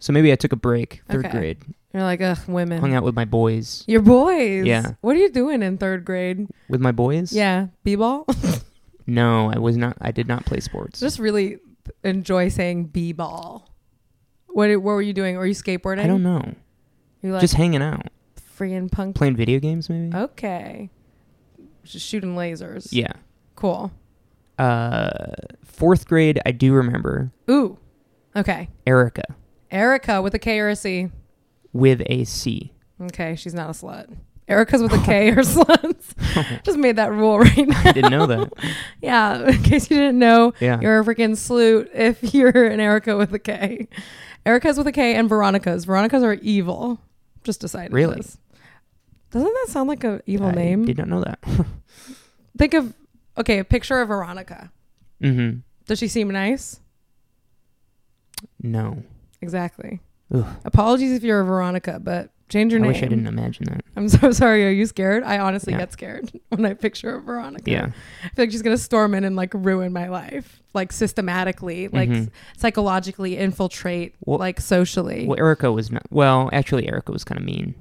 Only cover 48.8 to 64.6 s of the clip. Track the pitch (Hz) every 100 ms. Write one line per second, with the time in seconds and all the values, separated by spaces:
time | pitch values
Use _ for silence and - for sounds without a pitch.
48.8 | _ _ _ _ _ 233 330 494 480 -
49.8 | 269 294 233 202 - 196 196 175 170 190
50.8 | 233 - 165 175 - - - - - -
51.8 | - _ - 262 _ _ _ - 294 320
52.8 | 247 - _ _ _ - 226 202 190 247
53.8 | - 262 233 202 175 180 185 180 175 _
54.8 | _ _ _ _ 139 127 117 120 - _
55.8 | - 214 - 233 202 196 196 269 - -
56.8 | _ _ _ _ _ _ _ _ _ _
57.8 | _ _ _ _ _ - - - 120 113
58.8 | 110 107 - - _ _ 175 180 175 -
59.8 | - 180 - _ _ 127 113 - - -
60.8 | 220 254 262 254 226 208 185 185 180 180
61.8 | 180 - 175 175 - _ _ 208 226 226
62.8 | - 131 127 113 110 110 117 113 - -
63.8 | - - 208 196 277 240 247 214